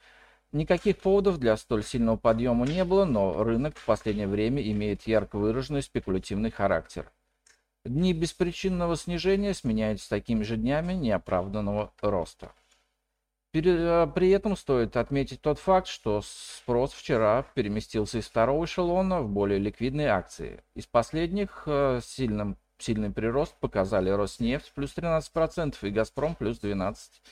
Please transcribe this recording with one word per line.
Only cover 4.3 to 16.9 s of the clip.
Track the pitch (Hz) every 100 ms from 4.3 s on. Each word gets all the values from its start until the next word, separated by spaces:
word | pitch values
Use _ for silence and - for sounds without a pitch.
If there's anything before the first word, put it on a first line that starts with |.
| 101 110 139 107
имеет | 107 104 101 -
ярко | 110 98 104
выраженный | 104 113 131 143
спекулятивный | 135 - - 92 - 98 110
характер. | - 98 85 - - - _ _ _ _ _ _ _ -
Дни | 127 185
беспричинного | 170 160 - 175 170 190 180 175
снижения | 165 - 175 180 196 202
сменяются | 185 127 110 110 101 -
такими | 104 - 113
же | 107 113
днями | 113 147 175
неоправданного | 185 131 98 - 92 95 104 101 104 104 -
роста. | 104 98 80 - - - _ _ _ _ _ _ _ _ _
Пере-, | 156 165 175
э, | 170 170 160
при | 147 185
этом | 196 214 190
стоит | - 131 113 123
отметить | 117 139 135 127
тот | - 143
факт, | - 185 180
что | - - 104
спрос | 98 - - - - 120 139